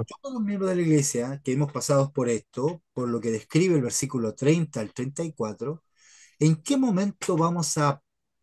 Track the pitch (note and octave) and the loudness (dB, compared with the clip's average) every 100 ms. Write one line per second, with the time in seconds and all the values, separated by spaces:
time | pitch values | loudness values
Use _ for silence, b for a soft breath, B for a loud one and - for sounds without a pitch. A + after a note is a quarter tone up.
0 | - - C#4 B3+ G3+ G3+ F#3+ F3+ E3 D3+ | -6 -8 -10 -6 -4 -2 -2 0 4 4
1 | C#3 A#2+ B2 C#3 - C3 D3 C3 - C#3 | 4 -2 -4 -6 -2 0 -2 -2 0 2
2 | C#3 C#3+ A#2+ A2+ - - C#3+ F3 _ - | 2 0 0 -2 -4 -4 -4 -4 _ -6
3 | B2 A#2 A2+ A2 - D#3 F#3 E3 A#2+ - | -4 -2 -2 -4 0 2 4 4 2 -2
4 | C3+ B2+ A2+ - C3+ E3 D#3 B2 G#2 - | -4 -4 -4 0 2 2 0 -4 -8 -6
5 | B2+ C#3+ E3 D3+ A2 G2+ B2 D#3+ _ b | -8 -6 -6 -4 -6 -6 -8 -8 _ b
6 | b b b b D#3 D#3 - C#4 B3+ F#3 | b b b b 2 2 0 2 2 2
7 | G3+ - - F3 E3 F3 D#3+ - D3 C#3 | 0 -4 -2 2 2 0 -2 0 0 0
8 | _ _ _ _ | _ _ _ _